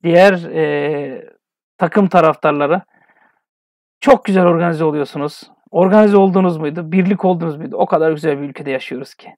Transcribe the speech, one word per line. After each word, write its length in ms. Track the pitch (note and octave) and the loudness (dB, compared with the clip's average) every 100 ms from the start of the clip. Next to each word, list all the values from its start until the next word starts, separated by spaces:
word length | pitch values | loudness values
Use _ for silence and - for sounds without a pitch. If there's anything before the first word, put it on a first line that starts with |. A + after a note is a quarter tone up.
Diğer, 300 | E3+ E3+ G3 | 4 6 6
e, 960 | F#3 E3+ D#3+ D#3 D3 D3 D3+ C#3 B2+ - _ _ _ _ _ | 4 -6 -4 -2 -2 -4 -6 -8 -14 -18 _ _ _ _ _
takım 300 | F3 G#3+ F#3+ | -2 0 2
taraftarları 760 | F#3 D#3+ D3 D#3 D3 C#3+ F3+ - _ _ _ _ _ _ _ _ _ _ _ | 4 2 2 -2 -2 -2 -2 -6 _ _ _ _ _ _ _ _ _ _ _
çok 260 | - C4 - | 2 2 4
güzel 200 | F#3+ F3 | 2 2
organize 380 | E3 F3 D#3 | 2 -2 -2
oluyorsunuz. 680 | D#3+ D3 C#3 D3 D3 - - _ _ | -2 -2 -6 -6 -8 -10 -20 _ _
Organize 460 | E3 F#3 G#3+ G#3+ G3+ | 0 4 4 4 4
oldunuz 400 | G3 F#3+ F#3 D#3+ | 4 2 0 -2
muydu? 340 | D3+ E3 D#3+ | -6 -8 -4
Birlik 340 | F#3 F#3 G3+ F#3 | 0 0 0 -2
oldunuz 320 | F3 E3 D3 | -2 -4 -8
muydu? 180 | D#3+ D#3+ | -10 -6
O 80 | D3+ | -2
kadar 260 | E3 D#3+ | 0 0
güzel 300 | D3+ D#3 C#3 | -2 -4 -4
bir 80 | C#3+ | -8
ülkede 220 | C3 C#3+ | -12 -8
yaşıyoruz 420 | C3 - B2+ C3+ | -8 -8 -14 -14
ki. 140 | - - | -20 -20